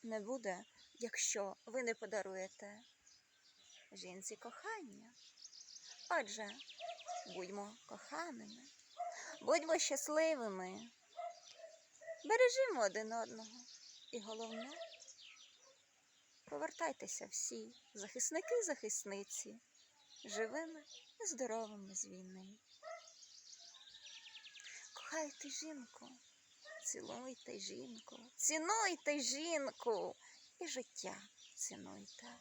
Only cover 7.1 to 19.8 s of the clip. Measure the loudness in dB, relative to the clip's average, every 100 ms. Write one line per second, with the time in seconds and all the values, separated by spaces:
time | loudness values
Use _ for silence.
7.1 | -6 -4 -6 -4 -4 -6 -10 -12 -12 -6
8.1 | -4 -4 -6 -10 -12 -16 -20 -18 -6 -4
9.1 | -4 -10 -4 6 6 8 6 6 2 4
10.1 | 8 8 6 2 0 -4 -6 -12 -16 -16
11.1 | -6 -6 -6 -16 -16 -16 -16 -20 -16 -10
12.1 | -8 6 10 12 10 6 8 6 6 0
13.1 | 0 0 -4 -10 -14 -16 -16 -16 -18 -6
14.1 | -6 -4 -4 -4 -4 -4 -6 -8 -10 -16
15.1 | -16 -16 -16 -20 -20 -20 -20 _ _ _
16.1 | _ _ -20 -6 -2 -2 0 0 0 -4
17.1 | -4 -2 -2 -2 -2 -8 -12 -16 -10 -6
18.1 | 2 4 4 6 6 6 2 2 0 0
19.1 | -4 -2 -4 -6 -10 _ -20